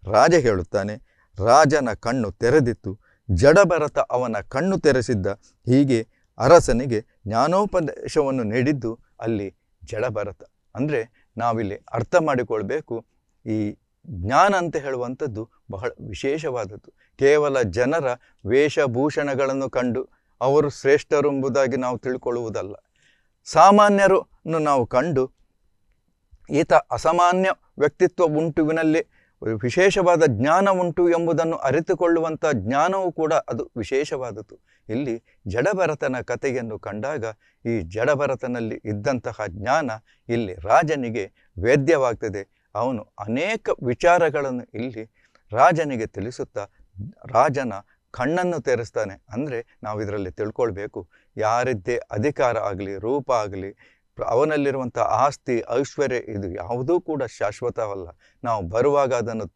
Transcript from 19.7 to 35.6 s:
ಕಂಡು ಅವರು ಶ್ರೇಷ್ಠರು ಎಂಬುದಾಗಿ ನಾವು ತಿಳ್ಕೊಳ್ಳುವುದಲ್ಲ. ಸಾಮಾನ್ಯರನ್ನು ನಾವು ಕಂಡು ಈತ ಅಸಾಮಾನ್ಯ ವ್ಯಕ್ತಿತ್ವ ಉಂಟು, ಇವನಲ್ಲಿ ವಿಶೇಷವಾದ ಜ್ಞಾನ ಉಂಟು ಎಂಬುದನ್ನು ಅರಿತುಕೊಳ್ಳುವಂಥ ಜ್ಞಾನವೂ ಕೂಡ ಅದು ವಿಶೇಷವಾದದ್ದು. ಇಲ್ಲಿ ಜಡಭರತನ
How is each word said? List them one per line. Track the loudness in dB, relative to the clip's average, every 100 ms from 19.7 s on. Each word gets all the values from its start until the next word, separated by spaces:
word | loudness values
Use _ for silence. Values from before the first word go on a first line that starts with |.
ಕಂಡು | -2 -2 -2 -6 _ _ _
ಅವರು | 2 2 2
ಶ್ರೇಷ್ಠರು | -2 2 2 2 0 0
ಎಂಬುದಾಗಿ | 0 -2 0 0 0
ನಾವು | -4 -4
ತಿಳ್ಕೊಳ್ಳುವುದಲ್ಲ. | -6 -6 -4 -4 -6 -8 -10 -14 _ _ _ _ _ _
ಸಾಮಾನ್ಯರನ್ನು | -2 8 8 10 6 6 4 4 0 _ -6 -2
ನಾವು | 0 0 2
ಕಂಡು | 0 0 0 -2 _ _ _ _ _ _ _ _ _ _ -20 -4
ಈತ | -2 4
ಅಸಾಮಾನ್ಯ | 2 2 -2 0 2 2 2 0 -2 _ -2
ವ್ಯಕ್ತಿತ್ವ | -2 _ 0 2
ಉಂಟು, | 0 2 0 0
ಇವನಲ್ಲಿ | 0 2 2 0 -2 _ _ _ -6 -4
ವಿಶೇಷವಾದ | -2 2 2 4 2 4 4
ಜ್ಞಾನ | 2 2 2 2
ಉಂಟು | 2 -2 0 2
ಎಂಬುದನ್ನು | 2 0 0 -2 -2
ಅರಿತುಕೊಳ್ಳುವಂಥ | -2 -2 -2 0 2 2 0 -2 -2
ಜ್ಞಾನವೂ | -2 -2 0 0 0 -4
ಕೂಡ | -2 0
ಅದು | 0 -2 -8 -8 -8
ವಿಶೇಷವಾದದ್ದು. | -4 -2 -2 -6 -8 -12 -16 -20 _ _ -8
ಇಲ್ಲಿ | -6 -4 -6 _ _ -6
ಜಡಭರತನ | -2